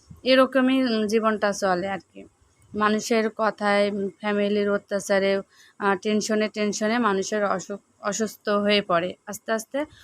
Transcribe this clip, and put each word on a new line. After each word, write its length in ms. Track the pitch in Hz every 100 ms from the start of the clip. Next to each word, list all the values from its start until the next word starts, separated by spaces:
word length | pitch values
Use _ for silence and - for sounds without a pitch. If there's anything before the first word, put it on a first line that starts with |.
| - -
এরকমই, 540 | 247 262 262 262 254 262
উম, 240 | 262 220 214
জীবনটা 420 | 220 220 214 208
চলে 340 | 196 196 180 196
আর 100 | 190
কি। 220 | - 196 196 _ _ _ _
মানুষের 540 | 208 208 214 - 226 220 214
কথায়, 480 | 220 202 208 202 208
উম, 160 | 208 196 -
ফ্যামিলির 500 | 214 208 202 208 202
অত্যাচারে, 600 | 202 - 202 - 196 196 196 190 _ - -
আহ, 160 | 202 190
টেনশনে 520 | 220 214 202 214 214
টেনশনে 480 | 214 208 196 214 240
মানুষের 440 | 220 190 190 214 202
অসুখ, 340 | 190 - 202 - _
অসুস্থ 440 | 208 202 214 - -
হয়ে 320 | 208 208 208
পড়ে, 280 | 196 170 180 190 -
আস্তে 220 | 196 -
আস্তে 280 | 226 220 269 302 -